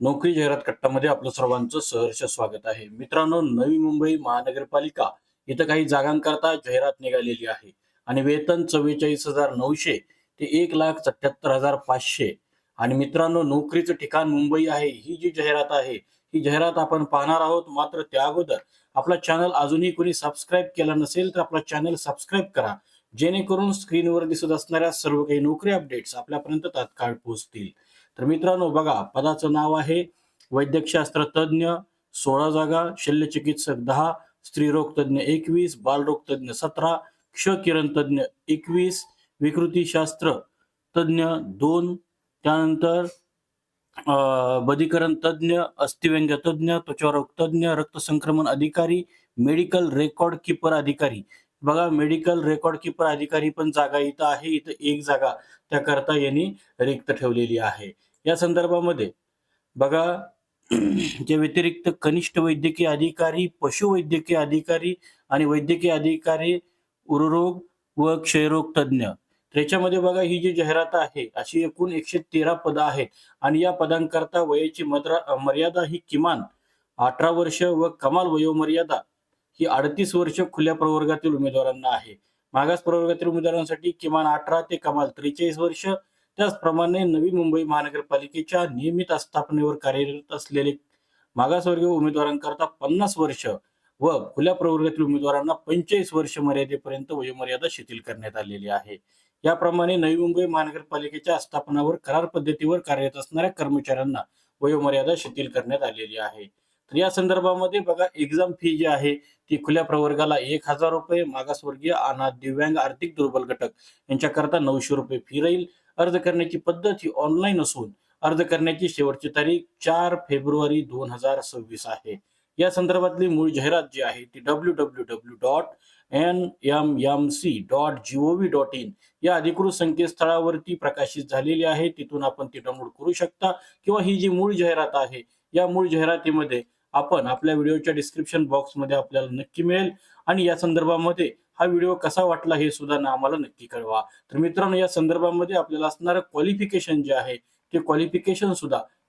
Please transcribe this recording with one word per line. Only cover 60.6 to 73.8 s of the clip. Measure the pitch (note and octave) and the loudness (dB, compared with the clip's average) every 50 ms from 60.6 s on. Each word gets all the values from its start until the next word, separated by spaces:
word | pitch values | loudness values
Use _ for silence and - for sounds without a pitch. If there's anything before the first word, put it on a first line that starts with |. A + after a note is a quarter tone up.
| _ - | _ -2
<clears throat> | A#2+ A2 G2+ G2 G2 A#2+ A2 G#2+ - - B2 D3+ | 0 2 2 2 0 0 -2 -4 -6 -6 -2 0
त्या | D#3 | 2
व्यतिरिक्त | D#3 D#3 D3 D3 F3+ E3+ E3+ E3+ - - F3 - - | 2 2 2 2 2 0 0 0 -2 -4 -4 -2 0
कनिष्ठ | - D3+ D#3+ F3 E3+ - - F3 | 0 0 0 0 -2 -2 0 0
वैद्यकीय | D#3+ E3 D#3 D3 D#3 E3 D#3+ - F3 | 2 2 2 0 0 -2 0 2 0
अधिकारी, | D#3 D3 D3 D#3+ E3 D#3+ - E3 D#3+ D#3 F3 F3+ | 2 2 2 0 -2 0 0 0 0 0 0 -2
पशुवैद्यकीय | E3+ - - C#3+ C#3 - - G#3 G3+ F#3+ F3+ D#3+ D3+ E3 D#3 D#3+ - E3+ | -2 -2 -2 -2 -2 0 2 2 2 2 2 0 0 -2 -2 0 0 0
अधिकारी | D#3 D3 D3 D3+ D#3 D#3 - E3 E3 E3+ F3+ F3+ - - - _ _ _ - | 2 2 2 0 0 2 2 0 0 0 -2 -6 -6 -12 -20 _ _ _ -2
आणि | C3+ C#3+ D3+ | 0 2 2
वैद्यकीय | D3 D3+ D3+ C#3+ D#3 F3 E3+ F3 F3 | 4 2 2 2 0 0 2 2 2
अधिकारी, | D#3+ D3+ D3+ D#3+ D#3+ D#3 - E3+ D#3+ D#3+ D#3+ F3 F3+ F3 - _ _ _ _ _ _ _ _ - | 2 2 2 0 0 0 0 0 0 0 2 0 -2 -2 -4 _ _ _ _ _ _ _ _ -2
उररोग | D3+ C#3+ D#3 D#3 D#3+ E3+ F3 F3+ E3+ F3+ - _ _ _ _ _ - | 0 2 2 2 2 2 2 0 -2 -6 -12 _ _ _ _ _ -2
व | D3 D3+ D#3+ D#3+ | 0 2 2 2
क्षयरोग | D#3+ D#3+ - - D#3 D3+ D3+ D#3 D#3+ D3+ D#3+ - | 0 0 0 2 2 2 2 2 0 0 0 0
तज्ञ. | D#3 C#3+ C3 C3+ B2+ A2+ G2 G2 - _ _ _ _ _ _ - | 0 2 2 2 0 0 -2 -6 -10 _ _ _ _ _ _ 0
तर | D3 | 0
याच्यामध्ये | D3 D3 F#3+ F#3 F3+ F#3 F#3 F#3 | 0 2 2 2 2 2 2 2
बघा, | F3+ F3+ F3+ F#3+ | 2 2 2 2
ही | F#3 E3+ F3 E3 | 0 0 0 0
जी | F3 F#3 | 0 0
जाहिरात | E3+ E3+ D#3+ D3+ D#3 E3 E3 E3 - | 0 0 0 2 2 0 0 0 0
आहे, | E3 D#3 - - C#3+ A#2+ A2+ - | 0 0 0 -4 -8 -8 -8 -8
अशी | B2 - - E3 E3 | -10 -8 -4 -2 -2
एकूण | E3 D3+ - - F3+ F3+ | -2 -2 -2 -2 -4 -2
एकशे | E3 D#3 - - F3+ E3+ | -2 -6 -6 -4 -6 -6
तेरा | - _ - D#3 D#3 D#3+ D#3 | -6 _ -2 0 2 0 0
पदं | D#3 - D#3 D3 D3+ | 0 -2 -2 0 0
आहेत | D3+ C#3+ C3 C#3 B2 - _ _ _ _ _ - | 0 0 0 -2 -4 -6 _ _ _ _ _ -2
आणि | C3 C#3+ D#3 D#3+ | 0 2 2 4
या | F3+ F3+ | 2 2
पदांकरता | F3+ F3+ | 2 0